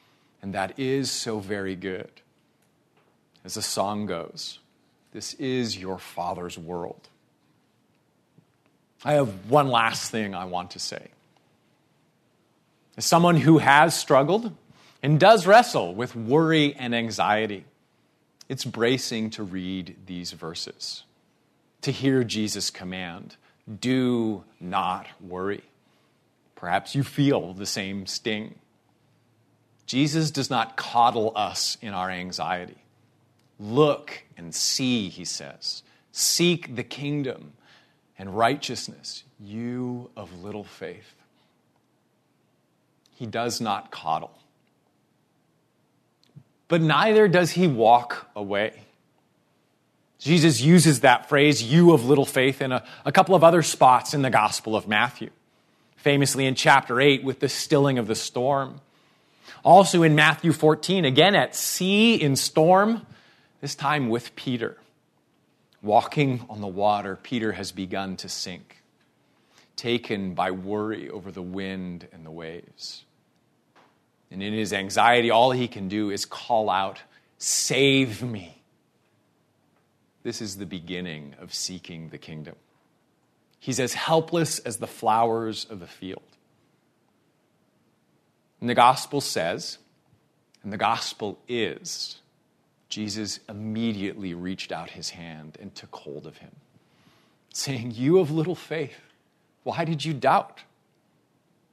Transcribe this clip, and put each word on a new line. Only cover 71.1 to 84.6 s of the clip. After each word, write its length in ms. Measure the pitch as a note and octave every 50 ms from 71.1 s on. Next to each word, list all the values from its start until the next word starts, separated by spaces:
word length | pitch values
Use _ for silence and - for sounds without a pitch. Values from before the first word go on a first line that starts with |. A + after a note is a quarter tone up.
over 220 | - G2+ F2 G2 F2
the 100 | F#2+ F2+
wind 640 | F2+ F#2 G2 G2 F#2+ F#2+ F#2+ F#2 F2+ F2 E2+ D#2+ - -
and 120 | E2 D#2+
the 60 | D#2+
waves. 720 | D#2+ E2 E2 D#2+ E2 F2 - - _ _ - - - - - _ _ _ _ _ _ _ _ _ _ _ _ _ _ _ _ _ _ _ _ _ _ _ _ _
And 100 | - F#2+
in 120 | G2 G#2 G#2+
his 200 | A2 G#2+ F#2+ G2+
anxiety, 580 | G2 G2 F#2+ G2+ A2+ G#2+ A#2+ A#2+ A#2+ A#2 A#2
all 200 | A2 A2+ A#2+ C3
he 160 | B2+ B2+ B2
can 220 | A#2+ - G#2 G2 F#2+
do 220 | G2+ G#2 G#2+ G2+
is 140 | G2 G#2 -
call 460 | - - - - - B2 A2 A2 G#2
out, 300 | F2+ F#2+ G2 G2 G2 - - _ _ _ _ _ _ _
"Save 840 | - - - - - - C#3+ B2+ C#3 C#3 C3+ C3+ C3+ B2 G#2+ G2 B2+
me." 400 | B2 A2+ G2+ F2+ E2 - _ _ _ _ _ _ _ _ _ _ _ _ _ _ _ _ _ _ _ _ _ _ _ _ _ _ _ _ _ _ _ _ _ _
This 180 | B2 A2+ -
is 180 | A#2 G#2 F#2+ G2
the 80 | G2+
beginning 680 | E2+ G2 F2+ D#2+ E2+ F#2 F2+ F2+ F2+ D#2 D#2 D2 C#2+ C#2 -
of 120 | F2+ - -
seeking 580 | - - - F#2 F2+ - - F2+ D#2+ E2 D#2
the 80 | D#2 -
kingdom. 360 | - - E2 D#2 D2+ D#2+ - _ _ _ _ _ _ _ _ _ _ _ _ _ _ _ _ _ _ _ _ _
He's 200 | - - B2+ -
as 140 | C3 A#2+ -
helpless 640 | - - - E3 E3 D#3+ D#3+ E3+ E3+ D#3+ - - -